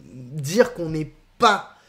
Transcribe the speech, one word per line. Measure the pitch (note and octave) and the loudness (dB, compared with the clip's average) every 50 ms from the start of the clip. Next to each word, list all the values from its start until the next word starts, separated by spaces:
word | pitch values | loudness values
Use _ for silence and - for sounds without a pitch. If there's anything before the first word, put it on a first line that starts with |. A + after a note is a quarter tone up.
| - - | -20 -20
dire | G#2+ C3 B2 B2 C#3+ D#3 C3+ C#3+ F#3 A#3 E3+ - | -18 -18 -16 -12 -8 -8 -6 2 4 4 4 4
qu'on | - - E3+ D#3 | 0 -6 -6 -4
n'est | D#3+ D#3 D3+ C3+ - _ _ _ _ - | -4 -6 -6 -8 -12 _ _ _ _ 2
pas, | A#3+ A3 G3+ F#3+ - - - _ _ | 2 4 4 2 -2 -10 -20 _ _